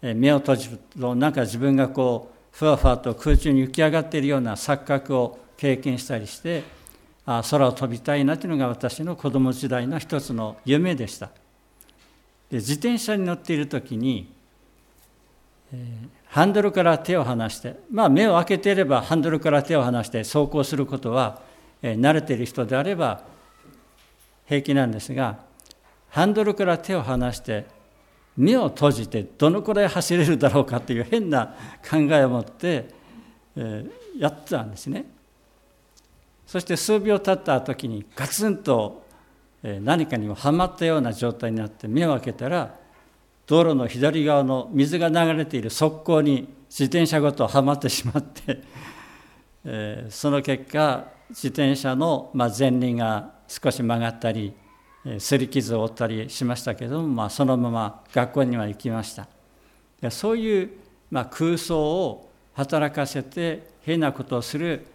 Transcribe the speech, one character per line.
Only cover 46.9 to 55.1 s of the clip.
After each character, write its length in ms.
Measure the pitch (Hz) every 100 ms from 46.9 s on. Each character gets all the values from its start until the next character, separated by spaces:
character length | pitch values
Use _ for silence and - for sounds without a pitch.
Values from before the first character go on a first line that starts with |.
| 170 165
車 120 | 160
ご 140 | 147
と 120 | 143 135
は 160 | 139
ま 120 | 135
っ 60 | 143
て 100 | 139
し 180 | - -
ま 140 | 151
っ 20 |
て、 380 | 135 - - 131 - - - - -
<laughs> 540 | - - _ _ _ -
え 400 | 113 107 107 117
ー、 40 |
そ 200 | - 147
の 100 | 143
結 300 | 139 131 135
果、 380 | 147 151 127 - - _
自 180 | 233 135
転 280 | 135 139 139
車 180 | 139
の、 360 | 131 165 147 -
ま 120 | 131 120
あ、 60 | 107
前 140 | 135
輪 240 | 127 123 120
が 380 | 113 107 - - _
少 200 | - -
し 140 | -
曲 160 | 117 117
が 80 | 117
っ 100 | 117
た 140 | 117
り、 220 | 110 101 101 _ _ _ _
え 60 | 139